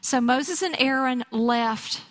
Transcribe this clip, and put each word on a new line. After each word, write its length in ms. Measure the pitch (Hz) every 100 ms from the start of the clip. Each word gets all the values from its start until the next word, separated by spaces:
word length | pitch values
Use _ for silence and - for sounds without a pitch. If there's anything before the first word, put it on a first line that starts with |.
So 180 | - 254
Moses 420 | 240 254 294 339
and 140 | 370 311
Aaron 440 | 262 269 262 254 233
left 680 | 226 233 240 226 220 - - -